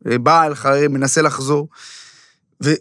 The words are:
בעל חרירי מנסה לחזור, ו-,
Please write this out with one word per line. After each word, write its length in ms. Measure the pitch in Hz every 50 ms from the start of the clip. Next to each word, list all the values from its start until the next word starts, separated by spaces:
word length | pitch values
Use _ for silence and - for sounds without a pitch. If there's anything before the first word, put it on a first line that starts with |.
בעל 540 | - 110 120 123 120 147 160 165 160 156 147
חרירי 320 | 117 110 135 135 143 147 147
מנסה 340 | 139 135 135 135 - 156
לחזור, 460 | 156 147 143 135 135 135 151 147 147 - _ - - - - - - - - _ _ _ _ _ _ _ _ - 123
ו-, 100 | 139 - -